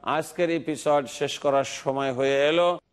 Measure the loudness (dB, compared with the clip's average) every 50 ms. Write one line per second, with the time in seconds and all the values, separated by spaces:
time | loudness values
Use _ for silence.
0 | -2 -2 -2 -2 -2 -4 -2 -2 0 0 0 -2 -2 -4 -6 -2 0 2 2 2
1 | 2 -2 -4 -4 -4 -4 -4 -2 -2 2 2 2 0 0 -6 -6 -4 -4 -2 -2
2 | -2 -2 0 0 0 2 2 4 2 4 4 4 2 2 0 -2 _ _